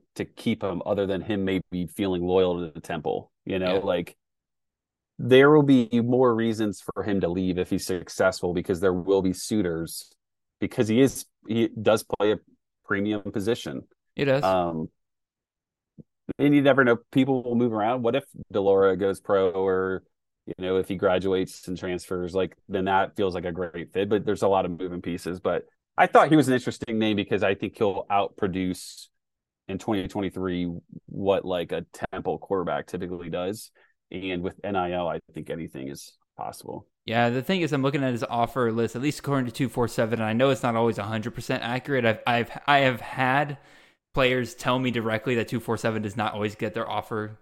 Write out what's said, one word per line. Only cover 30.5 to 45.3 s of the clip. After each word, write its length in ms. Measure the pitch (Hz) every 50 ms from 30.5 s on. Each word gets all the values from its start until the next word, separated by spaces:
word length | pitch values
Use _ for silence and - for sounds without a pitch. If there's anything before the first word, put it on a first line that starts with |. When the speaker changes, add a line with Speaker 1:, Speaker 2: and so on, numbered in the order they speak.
| 90 90 90 87 85 87 - _ - - -
Speaker 1:
what, 400 | - - 104 98 95 95 - -
like, 260 | 92 92 87 85 -
a 140 | 90 87 85 - - - - -
Temple 280 | - 92 82 95 78 76
quarterback 480 | - - 101 95 87 85 73 71 73 -
typically 420 | - 87 92 87 90 85 85 85
does. 420 | 82 87 90 92 110 113 - - _ _ _ _ _ _ _ _
And 300 | 92 92 95 95 90 87
with 140 | 87 92 - - -
N 100 | 101 101
I 160 | 92 87 85
L, 160 | 90 90 87 82
I 140 | 78 82 - _ _
think 160 | 80 76 -
anything 380 | - 82 82 82 - 67 65 69
is 240 | 71 - - - - _ _ _ _
possible. 520 | - - - - - - - - - - _ _ _ _
Speaker 2:
Yeah, 240 | - 110 117 120 120
the 120 | 120 131
thing 200 | 123 - 190 185
is, 120 | 165 135 147
I'm 80 | 139
looking 220 | 131 139 139 147 135
at 80 | 131
his 120 | 123 113 123
offer 480 | - 120 117 117 110 - 135 123 113
list, 240 | 110 117 113 107 -
at 60 | 120
least 180 | 131 151 143 -
according 280 | - 139 139 135 127 120
to 40 |
two 160 | 113 - 139 117
four 180 | - 127 120 110
seven, 320 | - - 117 107 120 113
and 80 | 110 107
I 40 | 113
know 160 | 117 135 139
it's 140 | 135 135 -
not 120 | 123 117
always 220 | 113 117 117 104 107
a 60 | 98
hundred 300 | 104 110 110 107 120 -
percent 300 | 127 - - 131 - -
accurate. 420 | 117 123 127 - - 143 127 117
I've, 140 | 113 107 - - 123
I've, 320 | 120 120 113 - - - - -
I 100 | 143 139
have 220 | 135 131 123 113
had 560 | - - - 131 131 127 131 143 147 143 143 - - - - - - _ _ _ _ _ -
players 400 | 143 131 123 127 127 120 113 -
tell 240 | - - 135 127 131
me 140 | 131 127
directly 440 | 117 120 110 113 110 110 - 131